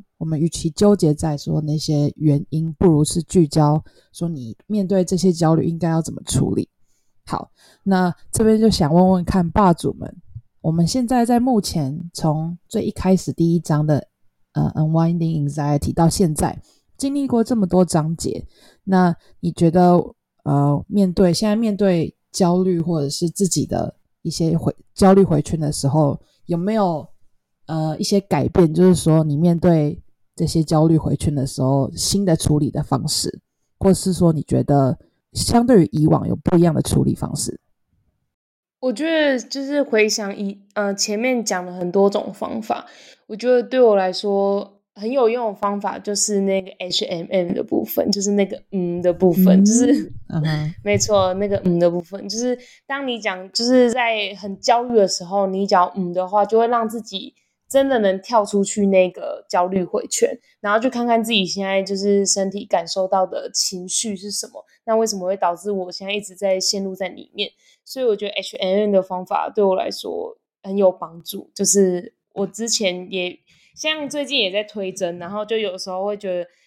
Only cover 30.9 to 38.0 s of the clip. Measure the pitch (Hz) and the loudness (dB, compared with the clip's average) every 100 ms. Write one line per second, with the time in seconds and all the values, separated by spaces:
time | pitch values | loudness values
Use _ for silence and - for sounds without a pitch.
30.9 | 160 - 151 - 143 135 - 131 139 135 | 4 2 -2 -2 -2 -4 -2 0 0 0
31.9 | - - 196 196 156 - 151 151 - 147 | -4 -4 0 0 0 2 0 0 -4 -2
32.9 | 131 151 - - - _ _ _ _ 196 | -2 -2 -4 -6 -10 _ _ _ _ 2
33.9 | 190 190 165 175 156 - 127 127 143 131 | 2 0 2 2 2 -2 -2 2 2 2
34.9 | - _ _ _ - - 233 240 233 156 | -2 _ _ _ -6 0 2 6 6 4
35.9 | 156 151 160 - 131 - 170 170 143 - | 2 2 2 0 -4 2 4 4 2 0
36.9 | 139 131 - - - - - _ _ _ | 0 0 -2 -6 -6 -8 -10 _ _ _
37.9 | _ | _